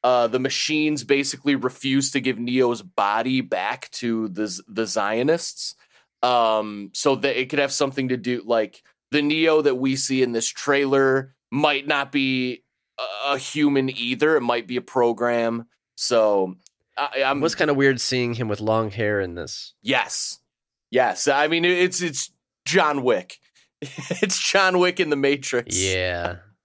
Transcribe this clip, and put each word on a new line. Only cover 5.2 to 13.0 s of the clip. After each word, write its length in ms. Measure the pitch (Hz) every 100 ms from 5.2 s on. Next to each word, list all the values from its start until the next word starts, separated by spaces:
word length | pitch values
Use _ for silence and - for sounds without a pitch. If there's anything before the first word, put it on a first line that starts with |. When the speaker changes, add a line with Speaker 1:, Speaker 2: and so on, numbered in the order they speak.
| 135 170 - - - - _ _ _ _
Speaker 1:
um, 680 | 123 123 113 110 107 104 98
so 220 | - 143 135
that 240 | 139 123
it 100 | 131
could 100 | 147
have 120 | 139
something 380 | - 139 131 131
to 80 | 127
do, 240 | 117 123 107
like, 380 | 117 104 - _ _ _
the 100 | 143
Neo 400 | 147 156 160 156
that 140 | 143 127
we 200 | 135 135
see 260 | - 131
in 100 | 127
this 140 | 117 113
trailer 880 | - - 139 139 135 135 131 131 _ _
might 360 | 135 151 139 143
not 240 | 147 131
be 520 | 143 135 131 127 123 _ _ _
a, 340 | -